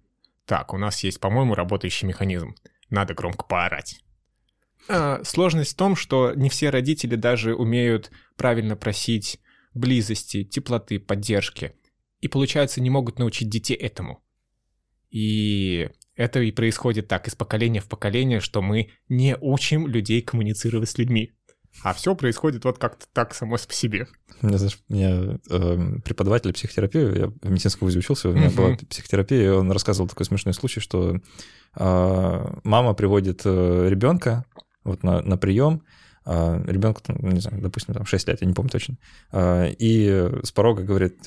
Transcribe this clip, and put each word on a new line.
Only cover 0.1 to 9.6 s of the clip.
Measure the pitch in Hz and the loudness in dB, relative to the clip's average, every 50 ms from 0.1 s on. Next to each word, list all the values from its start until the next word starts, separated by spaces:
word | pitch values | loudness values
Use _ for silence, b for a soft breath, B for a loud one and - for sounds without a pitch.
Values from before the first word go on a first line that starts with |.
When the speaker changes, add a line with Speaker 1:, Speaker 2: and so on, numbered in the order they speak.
| _ _ _ _ _ _ _ | _ _ _ _ _ _ _
Speaker 1:
так, | - 104 - - - - | -2 -2 -2 -2 -4 -4
у | 95 | -4
нас | 101 104 104 - - | -2 -4 -4 -4 -4
есть, | 95 - - | -4 -4 -2
по-моему, | - 98 104 127 135 120 104 | -2 0 2 2 2 2 2
работающий | - 90 90 101 95 - 87 - - - 95 | 0 0 -2 -2 -2 -2 -4 -4 -4 -4 -4
механизм. | 92 - 98 98 92 87 82 55 - - _ - _ _ _ _ | -4 -2 -2 -2 -2 -4 -6 -8 -12 -18 _ -20 _ _ _ _
Надо | 104 101 101 92 98 | 0 0 0 0 -4
громко | - - 87 87 - - | -6 -6 -6 -6 -8 -6
поорать. | - 113 90 87 90 - 71 - - - - _ _ _ _ _ _ _ _ _ _ _ _ _ _ _ _ _ - | -2 0 0 0 0 -2 -6 -8 -12 -16 -18 _ _ _ _ _ _ _ _ _ _ _ _ _ _ _ _ _ -2
А, | 202 175 151 143 135 - - | 0 0 0 0 -2 -4 -6
сложность | - - 165 180 180 156 160 147 - - | -4 0 2 2 2 2 2 0 -2 -2
в | |
том, | - 185 196 190 | 0 2 2 2
что | - - - 139 131 127 120 - | 0 0 0 2 2 2 2 2
не | 143 135 135 | 2 0 0
все | 131 - 151 147 | 0 0 0 2
родители | 135 127 127 143 156 151 - 120 120 | 2 2 2 0 0 -2 -2 -2 -2
даже | 113 104 120 123 117 107 113 117 | 0 2 2 0 2 0 -2 0
умеют | - 120 110 117 123 123 120 113 110 - - b b b b b | 0 0 0 2 2 2 2 2 0 -2 -6 b b b b b
правильно | - - 127 117 117 110 107 104 | -2 0 0 0 0 0 -2 -4
просить | - - 110 101 - - - 117 107 101 - - - _ _ _ _ | -4 -4 -4 -4 -2 -2 -2 -2 -2 -2 -6 -10 -12 _ _ _ _